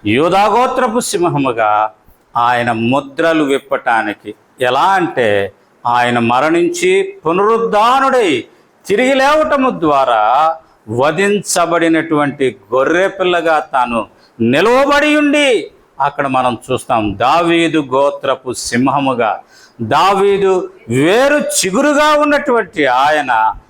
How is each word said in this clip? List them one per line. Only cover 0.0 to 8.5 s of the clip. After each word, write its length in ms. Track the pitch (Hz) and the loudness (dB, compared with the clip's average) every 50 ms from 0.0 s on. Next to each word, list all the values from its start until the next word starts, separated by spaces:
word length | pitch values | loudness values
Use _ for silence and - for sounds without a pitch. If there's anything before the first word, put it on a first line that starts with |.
| - | 0
యూదా 380 | 104 107 123 151 180 180 190 202 | 0 2 2 2 2 2 2 2
గోత్రపు 560 | 214 208 233 254 254 247 - 254 247 214 247 | 2 2 2 0 0 0 -2 -2 -2 -2 -4
సింహముగా 880 | - - - 190 175 170 139 143 139 135 120 113 113 107 104 104 107 110 - _ _ - - _ _ _ _ | -4 -4 -4 -2 -2 -2 -2 0 -2 -2 -2 0 0 0 2 0 0 -2 -6 _ _ -20 -20 _ _ _ _
ఆయన 360 | 117 120 120 123 120 120 120 117 | -2 0 0 0 0 0 -2 -2
ముద్రలు 720 | 110 113 117 127 143 139 139 135 - 160 165 165 160 151 | -2 -2 0 -2 -2 -4 -6 -6 -2 -2 0 0 0 0
విప్పటానికి, 880 | 139 139 135 - - 139 123 - 127 117 113 107 107 101 - _ 107 104 _ _ _ _ _ | 0 -2 -4 -4 -4 -6 -4 -2 0 0 0 0 -4 -8 -10 _ -16 -16 _ _ _ _ _
ఎలా 200 | 127 123 123 135 | -2 0 0 2
అంటే, 720 | 156 185 196 190 175 151 - - 123 110 104 101 98 95 - _ _ _ _ _ _ | 2 2 2 0 0 -2 -2 0 0 0 0 0 -2 -4 -8 _ _ _ _ _ _
ఆయన 320 | 120 120 123 120 123 120 120 | -2 0 2 2 2 0 0
మరణించి 960 | 117 117 120 127 139 156 165 170 175 170 170 - 180 185 185 196 190 190 - - _ | 0 0 0 2 2 2 2 0 0 0 -2 -2 0 0 0 0 0 -4 -8 -8 _
పునరుద్ధానుడై 1200 | 156 165 185 202 214 226 226 226 185 185 208 214 233 254 269 269 269 262 254 226 180 147 117 107 - | -2 0 0 2 0 0 0 0 0 0 2 2 2 2 2 0 2 0 2 0 0 -2 -2 -4 -10